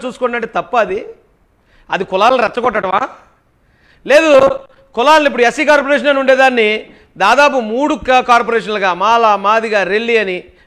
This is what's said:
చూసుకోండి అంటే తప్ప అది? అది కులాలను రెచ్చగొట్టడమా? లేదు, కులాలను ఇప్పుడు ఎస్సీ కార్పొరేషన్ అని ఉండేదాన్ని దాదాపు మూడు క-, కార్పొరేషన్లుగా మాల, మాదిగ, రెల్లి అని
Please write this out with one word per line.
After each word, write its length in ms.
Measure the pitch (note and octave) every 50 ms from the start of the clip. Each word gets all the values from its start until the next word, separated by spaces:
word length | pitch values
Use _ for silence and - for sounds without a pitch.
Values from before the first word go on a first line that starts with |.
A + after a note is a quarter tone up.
| -
చూసుకోండి 300 | B3+ - - B3+ A#3+ A#3+
అంటే 120 | A#3+ A3+ A3+ -
తప్ప 220 | - - - -
అది? 280 | A#3+ G#3+ F#3 F#3 A3 - G#4+ - _ _ _ _ _ _ _ _ _ _ _ _ _ _ -
అది 140 | D#3 F3+ F#3+
కులాలను 380 | - F#3 F#3 G#3 A#3 B3+ B3+
రెచ్చగొట్టడమా? 680 | A#3 G3 - B3 A3+ B3+ G#3 G#3+ F#3 F#3 F#3 G#3 B3+ - - - _ _ _ _ _ _ _ _ _ _ _ _ _ _ _ _ _
లేదు, 520 | - C4 D#4 D#4+ D#4 C#4+ C4 C4+ C4+ C4 - - _ _ _ _ _ _
కులాలను 300 | A3 B3 C#4+ D#4 D#4 D4+
ఇప్పుడు 180 | C#4+ - A#3 A#3+
ఎస్సీ 220 | A#3 A3+ - D4+
కార్పొరేషన్ 420 | C4 D4 C#4+ C4 C4+ D4 C4 A3
అని 120 | D4 C#4 C4+
ఉండేదాన్ని 720 | C4+ B3+ C4+ B3+ C4 C4 B3+ A#3+ G#3+ G#3+ G#3+ G#3+ - - - - _ _ _
దాదాపు 420 | D#3 F#3 G3+ A#3+ C4+ D4 C#4+ B3+ C4
మూడు 360 | A3+ G#3+ A3+ B3 C#4+ D4 D4+
క-, 240 | A3 - B3+ B3+ B3+
కార్పొరేషన్లుగా 720 | B3 B3 A#3+ A#3+ A#3+ G#3+ A#3 A3+ F3 G3+ G#3+ G#3 G3 F#3+ F3
మాల, 420 | F3 F#3+ A3 A#3 A#3 A#3 A3 G3+
మాదిగ, 480 | G3 G3 G3+ A3 A3+ A3 A3+ G#3+ G#3 F#3
రెల్లి 340 | F3 G3 G#3+ A#3 A#3 A#3
అని 260 | A3 G#3 F#3+ F3+ F3 - - _ _ _